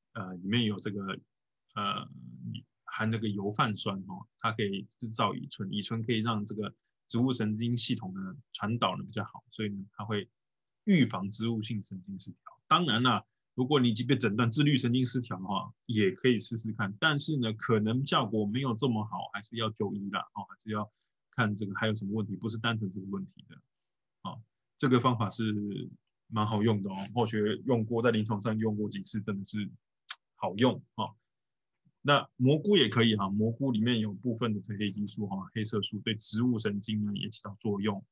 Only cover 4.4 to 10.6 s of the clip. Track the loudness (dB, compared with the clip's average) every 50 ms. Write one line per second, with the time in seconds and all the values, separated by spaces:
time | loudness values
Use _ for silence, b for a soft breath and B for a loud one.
4.4 | -2 -2 0 0 -2 -2 -2 -4 -8 -10 _ -10 -10 -8 -2 0 0 0 0 -2
5.4 | -8 -10 -8 -8 -8 -4 -4 -4 -4 -4 -4 -4 0 0 0 2 2 0 0 -2
6.4 | -2 -4 -4 -4 -6 -6 -6 _ _ _ _ _ _ -2 2 2 4 4 2 2
7.4 | 2 0 0 0 0 0 0 0 0 -2 -2 -2 -4 -6 -8 -6 -8 -8 -10 -14
8.4 | -18 _ -10 -4 -2 -2 0 2 2 2 0 0 -6 -6 -4 -4 -4 -6 -8 -18
9.4 | _ _ -6 -4 -4 -4 -4 -6 -10 -10 _ -8 -4 -2 -2 -2 -4 -6 _ _
10.4 | _ _ _ _